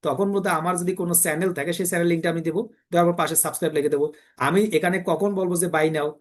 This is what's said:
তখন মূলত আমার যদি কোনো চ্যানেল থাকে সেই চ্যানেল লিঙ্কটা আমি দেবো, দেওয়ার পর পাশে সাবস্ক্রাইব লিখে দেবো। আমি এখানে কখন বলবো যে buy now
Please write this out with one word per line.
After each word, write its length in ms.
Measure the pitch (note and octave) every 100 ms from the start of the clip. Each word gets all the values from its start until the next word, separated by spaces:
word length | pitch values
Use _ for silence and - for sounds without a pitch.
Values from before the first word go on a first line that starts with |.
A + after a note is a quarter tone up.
| D#3
তখন 200 | C3+ G3+
মূলত 160 | G3 F#3+ E3
আমার 160 | E3 F3
যদি 120 | F3 F#3
কোনো 120 | F3 E3+
চ্যানেল 260 | - D3+ F#3 F3
থাকে 140 | D3 E3+
সেই 100 | F3+
চ্যানেল 160 | F3+ E3+
লিঙ্কটা 180 | E3+ E3+
আমি 80 | E3 E3
দেবো, 140 | E3 A#3 _ _
দেওয়ার 140 | E3+ F3
পর 80 | F3
পাশে 140 | D#3 D#3+
সাবস্ক্রাইব 300 | D#3+ D3 E3 D3+
লিখে 140 | C#3+ D3
দেবো। 100 | D3+ - _ - C3+
আমি 140 | F3+ G#3+ A#3
এখানে 200 | F3+ F#3 F3+
কখন 200 | D#3+ G3+ G3
বলবো 160 | F#3 F3
যে 60 | F3+ D#3+
buy 120 | D#3 D#3
now 100 | D3 D3+